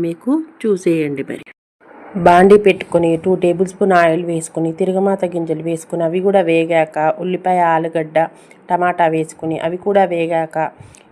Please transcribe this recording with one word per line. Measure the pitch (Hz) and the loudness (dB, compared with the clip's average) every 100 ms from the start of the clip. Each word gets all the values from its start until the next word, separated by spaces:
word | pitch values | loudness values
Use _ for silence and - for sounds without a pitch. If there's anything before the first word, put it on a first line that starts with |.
మీకు, | 170 170 - 302 320 - | -6 -6 -4 -4 -4 -8
చూసేయండి | 226 190 180 165 147 139 - | -4 -2 0 -2 -2 -6 -10
మరి. | - - - _ _ _ - - 196 175 | -12 -16 -20 _ _ _ -20 -12 0 4
బాండీ | 175 190 208 202 | 6 8 6 4
పెట్టుకొని | 170 - 170 170 165 | 0 -2 -2 0 0
టూ | 185 185 | 0 0
టేబుల్ | 175 175 185 | 0 0 -2
స్పూన్ | - 196 180 | -2 2 4
ఆయిల్ | 170 165 170 | 4 2 -2
వేసుకొని, | 165 160 - 165 165 | -6 -6 -6 -4 -2
తిరగమాత | 190 185 196 196 185 | -2 0 0 0 -4
గింజలు | 170 165 156 160 | -4 -4 -6 -4
వేసుకొని, | 165 - 175 165 | -8 -6 -4 -2
అవి | 180 190 | -2 0
కూడా | 196 170 | 0 2
వేగాక | 165 165 165 156 151 156 156 | 0 2 0 0 0 -2 -2
ఉల్లిపాయ, | 180 180 185 180 170 | -4 -4 -2 0 2
ఆలుగడ్డ, | 165 165 165 156 156 165 - - - - | 0 -2 -4 -2 -2 -2 -4 -20 -18 -6
టమాటా | 175 180 175 170 160 | -2 0 0 0 0
వేసుకొని, | 160 - 160 160 165 | -4 -8 -8 -6 -6
అవి | 180 190 | -6 0
కూడా | 202 190 | 2 2
వేగాక | 170 165 165 160 160 156 - - - _ | 0 -2 -2 -4 -4 -6 -8 -20 -20 _